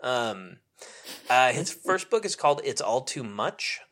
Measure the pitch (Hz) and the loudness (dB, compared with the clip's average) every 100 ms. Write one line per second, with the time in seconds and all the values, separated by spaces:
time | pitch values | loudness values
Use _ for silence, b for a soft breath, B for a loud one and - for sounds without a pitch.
0 | 123 123 117 98 92 92 _ - B B | -2 0 -2 -6 -12 -20 _ -20 B B
1 | B B B 127 127 117 - - - 185 | B B B 6 6 4 -4 -6 -2 -2
2 | - 226 214 - 147 147 - 110 107 123 | 0 -2 0 2 2 2 0 -2 0 0
3 | 131 147 113 101 147 - - - - | -2 -8 -6 -2 -2 -2 -6 -8 -10